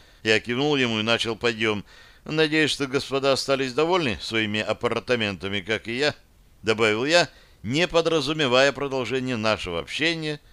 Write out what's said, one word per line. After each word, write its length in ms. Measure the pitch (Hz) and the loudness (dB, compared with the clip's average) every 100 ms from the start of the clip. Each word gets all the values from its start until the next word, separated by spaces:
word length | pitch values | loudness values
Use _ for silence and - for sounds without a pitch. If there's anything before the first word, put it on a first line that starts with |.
| - - | -20 -4
Я 180 | 110 107 | 2 2
кивнул 360 | 107 120 147 143 | 2 -2 0 2
ему 240 | 123 110 | 0 0
и 40 | |
начал 320 | 110 113 117 104 | 0 0 0 -2
подъём. 480 | 120 110 110 104 - - - - - | -2 0 -2 -2 -6 -20 -20 -18 -6
«Надеюсь, 460 | 156 156 156 151 | 0 2 2 0
что 140 | - 143 | 0 -2
господа 460 | 135 - 135 139 | -2 -2 0 2
остались 420 | 131 - 135 135 | 2 2 0 0
довольны 460 | 123 165 185 139 90 | 0 2 2 0 -4
своими 380 | - 113 107 107 | -4 -2 0 -2
апартаментами, 1040 | 98 110 117 113 - 123 104 92 95 101 | -2 -2 -2 -2 -2 0 0 -4 -6 -6
как 260 | 92 107 - | -2 -4 -4
и 100 | 120 | -2
я», 180 | 147 - _ _ _ - | -2 -4 _ _ _ -8
добавил 440 | 98 107 113 107 139 | -2 2 2 2 4
я, 220 | 170 156 - - - | 4 2 -4 -20 -14
не 240 | 101 143 175 | -4 -2 2
подразумевая 840 | 165 165 160 135 156 135 127 139 | 2 2 0 -2 0 2 4 4
продолжение 640 | 127 139 131 113 131 127 117 | 2 -4 -4 -2 -2 -2 -2
нашего 440 | 110 101 92 85 | 0 0 -2 -6
общения 600 | 73 - 160 165 156 147 - | -6 -2 -2 -2 -6 -8 -14